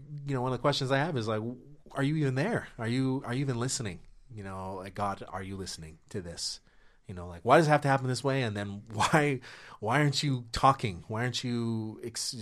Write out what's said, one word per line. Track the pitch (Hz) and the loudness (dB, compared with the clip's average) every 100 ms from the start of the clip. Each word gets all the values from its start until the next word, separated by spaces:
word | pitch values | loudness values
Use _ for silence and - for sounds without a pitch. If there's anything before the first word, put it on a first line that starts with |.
| 139 147 139 | -10 -10 -4
you | |
know, | 131 | -2
one | 127 | 0
of | 123 | 2
the | |
questions | 147 139 131 | 2 2 2
I | 135 | 2
have | 160 139 | 2 0
is | 110 | 0
like, | 110 113 123 - - - | -2 -2 -8 -14 -20 -10
"Are | - | -2
you | 139 160 | 0 2
even | 139 127 | 2 2
there? | 190 214 - - | 0 0 -4 -6
Are | 113 | -2
you, | 127 131 131 113 | 2 2 0 -2
are | |
you | 123 | -2
even | 139 117 | -2 -2
listening?" | 131 - 110 82 - - - | -2 -2 -4 -8 -12 -20 -18
You | 107 | -12
know, | 98 95 92 98 | -10 -8 -8 -8
like, | 98 95 | -8 -4
"God, | 101 98 - | -2 -4 -8
are | 95 | -8
you | 95 95 | -8 -8
listening | 90 - 80 80 - | -8 -10 -14 -16 -12
to | 107 | -10
this?" | 87 - - - - - - - - | -10 -8 -8 -8 -14 -20 -20 -20 -14
You | |
know, | 90 87 | -12 -10
like, | 85 | -4
"Why | 117 151 | 6 8
does | 151 | 8
it | |
have | 147 | 6
to | 143 | 4
happen | 135 127 | 2 2
this | 123 | -2
way?" | 139 135 | 0 0
And | 117 104 | 0 -2
then | 101 101 - | -4 -6 -6
<laughs> | |
why, | 104 - 160 147 131 - - - - | 0 4 4 4 0 -6 -18 -20 -6
why | 104 135 | 0 4
aren't | 147 143 | 4 2
you | 147 127 117 | 0 -2 -4
talking? | - 135 131 117 85 - | 4 6 6 0 -4 -6
Why | 110 | -2
aren't | 123 117 | -2 -2
you | 123 120 117 113 110 107 | -2 -2 0 -2 -4 -8
ex-, | - - - 123 | -10 -6 -6 -6